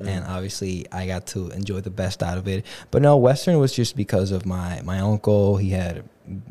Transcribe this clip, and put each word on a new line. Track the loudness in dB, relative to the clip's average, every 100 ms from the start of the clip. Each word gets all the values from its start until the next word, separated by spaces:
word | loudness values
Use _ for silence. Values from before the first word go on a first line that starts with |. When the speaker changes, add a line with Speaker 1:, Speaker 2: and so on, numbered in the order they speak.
Speaker 1:
Mm. | -6
Speaker 2:
And | -6
obviously, | -6 -6 -6 -6 -6 -6 -6
I | -6 -4
got | -6 -6
to | -8 -8
enjoy | -6 -6 -6
the | -6
best | -4 -4 -2
out | -4 -4
of | -4
it. | -4 -6 -14 -2
But | 4
no, | 6 8
Western | 6 4 2 4
was | 4
just | 2 -2
because | -2 0 0 0
of | -2 -4
my, | -4 -4 -6
my | -4 -2
uncle. | 0 2 4 4 4 4
He | 2
had, | 0 -2 -6 -12 _ -14 -14 -12